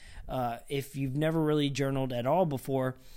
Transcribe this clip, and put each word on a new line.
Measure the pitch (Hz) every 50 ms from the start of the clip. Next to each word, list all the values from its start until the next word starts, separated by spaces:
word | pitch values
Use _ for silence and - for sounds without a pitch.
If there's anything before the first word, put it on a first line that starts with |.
| - - - - - -
uh, | 131 131 123 120 117 117 - -
if | 143 139 135 - -
you've | 139 139 131 127
never | 147 156 160 160 165
really | 156 151 151 151 147 143
journaled | 135 123 139 135 135 135 135 127
at | 127 120 117
all | 131 151 180 190
before, | 160 139 127 - - 135 131 131 131 123 - - - -